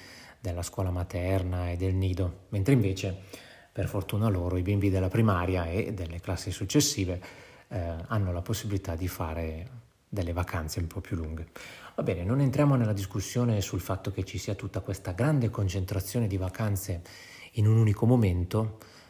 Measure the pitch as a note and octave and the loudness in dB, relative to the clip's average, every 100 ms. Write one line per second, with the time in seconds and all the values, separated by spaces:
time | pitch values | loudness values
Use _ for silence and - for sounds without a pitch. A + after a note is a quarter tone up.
0 | - - - - F#2+ F2 E2+ - F#2 F2+ | -14 -20 -20 -10 -6 -4 -4 -2 -2 -2
1 | E2+ - F2+ F#2+ F2+ F2+ F2 F2 F#2+ F#2 | -2 -2 0 0 0 -2 -2 -2 0 2
2 | F#2+ F2+ F#2 - - G#2 F#2+ C3+ G2+ F#2+ | 2 0 -2 -4 -6 0 4 6 4 0
3 | G2 F2+ - - - - - - F#2 G#2 | -4 -6 -12 -18 -20 -20 -10 -4 -2 -2
4 | F#2 G#2 A2 F#2 F2 F#2 F2 G2+ G2 F#2+ | -2 2 2 2 2 0 2 2 4 4
5 | F#2 A2 A2 F#2 F2 F#2 E2 F2+ - G#2 | 2 4 4 4 2 0 0 -2 -2 -4
6 | E2+ E2+ F2+ F2+ - F2 F#2+ D3 C#3+ - | -6 -8 -6 -6 -6 -6 0 2 4 2
7 | F#2 F2 - - - - - F#2 E2+ E2 | -2 -4 -8 -18 -20 -20 -10 -6 -4 -6
8 | E2+ A2+ F#2 F2 F2+ A2 G#2+ G2 - E2 | -2 0 0 -2 -2 -4 -4 -4 -4 -4
9 | F2+ - E2 D#2+ D#2+ D#2+ G2+ A#2+ - _ | -4 -4 -4 -4 -4 -6 -10 -14 -20 _
10 | _ G2+ E2+ E2+ F2 F2 D#2 - E2+ F#2+ | _ -4 -2 -2 -2 -4 -4 -4 -4 -6
11 | - E2+ D#2+ D#2+ E2 - - - - - | -6 -6 -4 -8 -10 -14 -18 -18 -12 -6
12 | - F2 F2+ C3 C#3+ B2+ D3 C3 A2 G2+ | -2 -2 0 2 2 4 4 4 4 0
13 | G2 G#2+ - B2 A#2+ G#2+ F#2+ F#2 - F#2 | -2 -4 -4 0 2 2 0 -4 -4 -4
14 | - G2 F#2 F#2+ - G2+ G2 F#2 - F#2+ | -4 -6 -6 -6 -6 -6 -6 -6 -6 -6
15 | - F2+ C3 D3 A2+ - G2 F#2+ F#2 G2 | -6 0 2 2 2 0 0 0 -2 -2
16 | - B2 A2 F#2+ F#2 - A2 G2 - F2 | -2 -2 0 0 -2 -2 -2 -2 -2 -6
17 | F2 - - - - - G#2+ A2 A2 G#2 | -8 -18 -20 -20 -6 2 6 8 6 6
18 | A2+ B2 G#2 F2 F2+ G#2+ A2 G#2+ - - | 6 6 6 2 0 0 0 -4 -16 -20
19 | - | -20